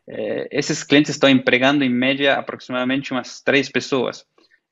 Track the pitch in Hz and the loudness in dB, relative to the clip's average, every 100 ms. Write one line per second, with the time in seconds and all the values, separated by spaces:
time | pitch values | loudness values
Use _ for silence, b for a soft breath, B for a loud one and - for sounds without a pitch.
0 | - 113 110 - - 143 - 151 - 143 | -14 -8 -6 -6 -6 -4 -4 -4 2 2
1 | 151 143 139 127 127 123 135 147 131 123 | 2 2 4 4 4 2 2 2 2 0
2 | 131 135 143 - - 120 - 127 127 135 | 0 0 0 0 -4 -12 -8 -4 -2 -4
3 | - 131 117 - - 139 131 - - 135 | -4 -6 -8 -8 0 0 0 -4 -2 -2
4 | 110 - _ _ b b _ | -2 -6 _ _ b b _